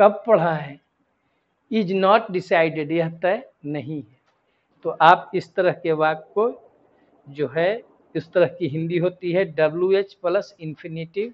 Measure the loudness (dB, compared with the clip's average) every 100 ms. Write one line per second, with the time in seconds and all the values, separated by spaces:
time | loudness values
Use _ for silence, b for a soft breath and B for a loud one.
0 | 4 4 2 2 2 -2 -8 -18 _ _
1 | _ _ _ _ _ _ -6 -4 -2 2
2 | 4 4 2 -6 0 2 2 -2 -4 -2
3 | -4 -2 -2 -2 -8 _ -10 -10 -8 -12
4 | -14 _ _ _ _ _ _ _ -6 4
5 | 6 6 2 -6 -6 0 0 0 -2 0
6 | 0 -2 -6 -4 -2 -4 -20 _ _ _
7 | _ _ -14 -8 -4 -2 -2 -2 -10 _
8 | _ -10 -2 2 2 0 -6 -4 -4 -2
9 | -2 -4 -4 -2 -2 0 0 0 0 0
10 | -2 _ -4 -4 -4 -12 -14 -14 -14 -12
11 | -10 -8 -10